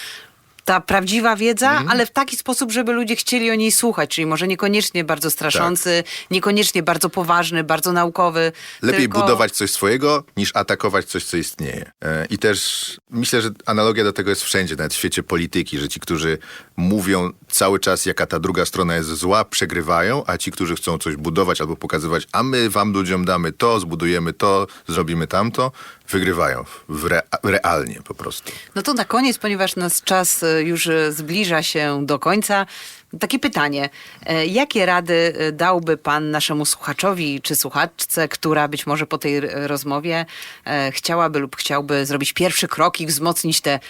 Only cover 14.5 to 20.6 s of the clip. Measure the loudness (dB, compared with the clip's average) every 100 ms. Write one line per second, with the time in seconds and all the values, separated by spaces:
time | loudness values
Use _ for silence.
14.5 | 0 0 -2 -4 -2 -2 -2 -2 -2 0
15.5 | -2 -2 -4 -6 -6 -4 -2 -2 -4 -8
16.5 | -20 -12 -4 0 0 2 0 0 -6 -4
17.5 | 2 4 4 2 0 0 -2 -2 -2 0
18.5 | 0 0 0 0 0 -2 -2 0 0 0
19.5 | -2 -2 -2 0 2 2 0 -2 -4 -4
20.5 | -4